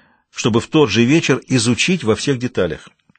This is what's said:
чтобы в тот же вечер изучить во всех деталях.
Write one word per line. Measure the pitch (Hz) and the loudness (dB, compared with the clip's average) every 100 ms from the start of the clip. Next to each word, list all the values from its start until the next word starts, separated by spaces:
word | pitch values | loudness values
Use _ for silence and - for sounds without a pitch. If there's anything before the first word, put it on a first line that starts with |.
| _ _ _ | _ _ _
чтобы | - 127 110 | -4 0 0
в | - | 0
тот | 160 143 | 0 2
же | 101 | 2
вечер | 120 160 - - - | 2 2 2 -2 0
изучить | 131 110 117 - 185 | 0 0 0 0 -2
во | 110 107 | 0 -2
всех | - 131 | -2 -4
деталях. | 120 - 90 73 - _ _ | -4 -4 -4 -4 -14 _ _